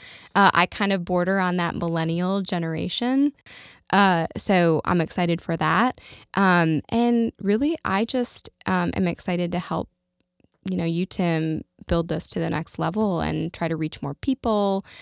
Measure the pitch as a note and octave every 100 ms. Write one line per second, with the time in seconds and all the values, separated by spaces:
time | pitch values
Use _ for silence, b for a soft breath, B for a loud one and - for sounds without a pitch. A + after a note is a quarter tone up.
0 | B B B - G3 - F3+ - G3+ G3
1 | F3 F3+ F3 G3 F3+ F3+ E3+ - E3+ E3
2 | D#3+ E3+ F3+ G3 F3+ F3 E3 D#3+ F3 -
3 | A#3+ C4+ C#4+ - B B B B - G3
4 | G3+ E3+ - - - F#3+ E3+ D#3+ - F3
5 | D#3+ - F3 E3+ - E3 D#3 E3+ B3 -
6 | B B B - F#3+ F3 E3 D#3 - A#3
7 | A#3+ A#3 A3+ - G3 G#3+ C#4+ E4 - F#3+
8 | A3+ B3+ A#3+ - - - - F#3 E3+ -
9 | F#3 E3+ - F3 F3 F3 - E3+ - _
10 | _ _ _ _ _ _ F#3+ F#3 E3+ E3+
11 | F#3 - F3 D#3+ D#3+ D#3 - - - E3+
12 | E3+ D#3 - F3 E3 E3 E3 - D#3+ G3+
13 | G#3+ E3+ D3+ D#3 D#3+ - E3 D#3+ D#3+ -
14 | C#3+ C#3+ - C4 A#3+ G#3 G3+ G3 - B